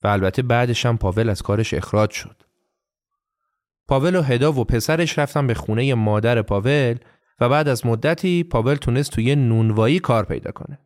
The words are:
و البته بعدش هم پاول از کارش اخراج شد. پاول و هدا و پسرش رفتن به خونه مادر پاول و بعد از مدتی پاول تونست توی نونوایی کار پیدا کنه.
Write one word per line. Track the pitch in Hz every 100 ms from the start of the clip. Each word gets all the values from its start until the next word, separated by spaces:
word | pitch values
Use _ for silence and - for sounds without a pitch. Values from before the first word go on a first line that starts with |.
و | 104
البته | 101 95 92
بعدش | 127 120 123 117 123
هم | 117
پاول | 98 92 113
از | 98
کارش | - 104 110
اخراج | - 95 104 107
شد. | - - - _ _ _ _ _ _ _ _ _ _ _ _ _ _ _
پاول | 135 151 180
و |
هدا | 147 123 143
و | 143
پسرش | 113 120 - 160 170 -
رفتن | 143 - 135
به |
خونه | 113 - 107 135
مادر | 123 107 104 113 120
پاول | 107 101 107 147 127 117 - _ _ _
و | 120
بعد | 147 151
از | 123 123
مدتی | 113 139 165 185 175
پاول | 170 117 113 143
تونست | - 120 143
توی | - 117 143
نونوایی | 127 113 110 107 110 170
کار | - 117 104
پیدا | 69 -
کنه. | - - 143